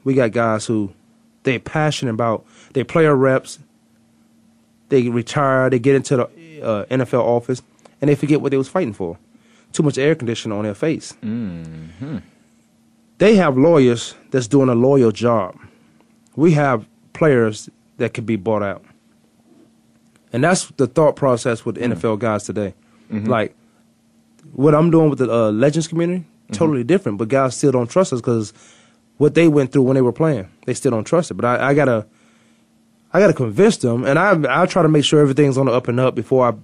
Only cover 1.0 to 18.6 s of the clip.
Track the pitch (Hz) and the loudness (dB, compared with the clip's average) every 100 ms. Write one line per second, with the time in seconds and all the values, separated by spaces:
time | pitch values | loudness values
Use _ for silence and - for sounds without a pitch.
1 | _ _ _ _ - 131 - 160 151 - | _ _ _ _ -4 -4 -4 -2 -2 -2
2 | 131 110 117 107 - _ - 135 117 175 | -6 -4 -2 -4 -8 _ -8 -6 -2 2
3 | 160 139 131 131 - - - _ _ _ | 2 4 2 2 -2 -16 -20 _ _ _
4 | _ _ _ _ _ _ _ _ _ 139 | _ _ _ _ _ _ _ _ _ 0
5 | 123 117 117 151 139 131 131 127 123 139 | 0 -2 -4 -2 0 2 0 0 2 0
6 | 123 135 120 - 160 156 120 107 98 131 | 0 -2 -2 -8 -20 -12 -6 -6 -4 -4
7 | 123 131 113 120 117 127 - _ _ _ | -2 -2 0 -2 -2 -8 -10 _ _ _
8 | 139 143 143 147 139 135 135 185 151 101 | -2 -2 0 -2 0 -4 -4 -4 -6 -8
9 | 90 87 _ _ _ _ _ - 151 131 | -10 -10 _ _ _ _ _ -2 -2 0
10 | 143 156 117 113 113 101 107 101 156 156 | -2 -2 -4 -8 -6 -6 -6 -6 -6 -6
11 | - - 110 117 107 87 80 80 80 85 | -10 -14 -10 -8 -8 -12 -14 -16 -18 -16
12 | 139 123 - _ _ _ _ _ _ _ | -12 -12 -14 _ _ _ _ _ _ _
13 | _ _ 190 220 165 131 151 165 127 117 | _ _ 4 6 4 4 4 6 4 2
14 | - - _ 135 113 143 131 117 127 139 | -6 -16 _ -4 0 2 2 2 2 4
15 | 117 101 117 113 92 - - _ _ _ | 2 2 0 0 -2 -10 -20 _ _ _
16 | _ _ _ - 165 151 143 120 - _ | _ _ _ 0 2 4 2 0 -4 _
17 | _ - 160 127 113 104 - _ _ - | _ 0 2 4 2 -2 -14 _ _ -8
18 | 117 - 107 110 92 104 | -6 -6 -6 -4 -2 -2